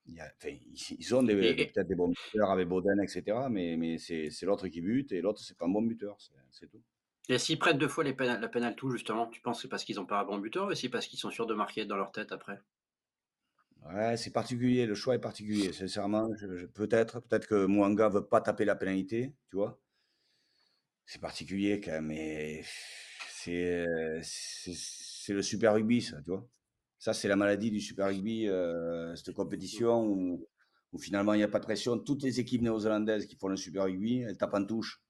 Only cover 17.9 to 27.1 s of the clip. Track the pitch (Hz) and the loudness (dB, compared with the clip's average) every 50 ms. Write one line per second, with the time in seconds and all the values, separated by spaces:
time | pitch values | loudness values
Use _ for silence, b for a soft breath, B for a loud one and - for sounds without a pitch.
17.9 | 104 101 110 107 95 101 101 - - 113 - - 101 - 110 104 98 95 98 95 | 6 6 6 6 6 4 2 4 4 4 4 4 0 2 2 2 2 0 0 0
18.9 | 95 95 95 95 113 113 123 139 147 _ _ _ - 92 101 117 123 - _ _ | 0 0 -2 -2 -2 -4 -4 -4 -8 _ _ _ -2 -2 -2 -2 -4 -10 _ _
19.9 | _ _ _ _ _ _ _ _ _ _ _ _ _ _ _ _ _ _ _ _ | _ _ _ _ _ _ _ _ _ _ _ _ _ _ _ _ _ _ _ _
20.9 | _ _ _ - - - - 80 - - 82 73 92 98 98 101 104 101 101 85 | _ _ _ -18 -16 -10 -10 -10 -8 -8 -8 -6 -2 0 2 2 2 2 -2 -4
21.9 | 78 78 78 78 78 78 80 78 78 76 76 76 78 80 78 B B B B B | -4 -4 -2 -4 -4 -4 -6 -6 -6 -6 -6 -6 -6 -8 -10 B B B B B
22.9 | B B B B B B - - - - - 85 85 87 90 87 87 87 85 85 | B B B B B B -14 -14 -12 -12 -6 -4 -2 0 0 0 0 0 0 0
23.9 | 82 82 80 80 78 80 80 78 - - - - - - - 92 87 80 - - | 0 0 0 -2 -4 -4 -6 -8 -10 -10 -10 -10 -12 -10 -10 -10 -10 -8 -10 -12
24.9 | - - - - - - - - 101 101 98 - - 101 104 110 104 110 110 107 | -12 -12 -14 -14 -14 -12 -6 -2 0 0 0 -2 -2 4 4 6 6 6 4 4
25.9 | 120 123 120 - - 73 73 - 90 95 - - _ _ _ _ _ _ _ _ | 2 2 2 -2 -10 -12 -6 -6 -6 -6 -6 -12 _ _ _ _ _ _ _ _
26.9 | _ _ - 113 | _ _ -4 -4